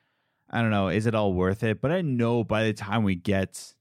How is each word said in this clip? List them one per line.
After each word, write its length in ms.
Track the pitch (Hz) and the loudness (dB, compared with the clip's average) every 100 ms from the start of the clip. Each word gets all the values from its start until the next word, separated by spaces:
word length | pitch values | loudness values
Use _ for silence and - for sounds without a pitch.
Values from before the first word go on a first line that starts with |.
| _ _ _ _ _ | _ _ _ _ _
I 120 | 117 | -2
don't 100 | 113 | 0
know, 160 | 104 95 | 2 2
is 180 | 95 113 | 0 0
it 80 | |
all 200 | 110 101 | 0 0
worth 280 | 90 92 98 | 2 0 0
it? 200 | 117 104 | -2 -2
But 100 | 135 | -2
I 100 | 180 | -2
know 420 | 160 123 117 120 101 | -2 0 0 0 0
by 180 | 107 | 0
the 100 | 110 | 0
time 300 | 104 101 113 | -2 -2 0
we 120 | 101 92 | 0 0
get 580 | 104 98 95 - - _ | 0 0 0 -6 -20 _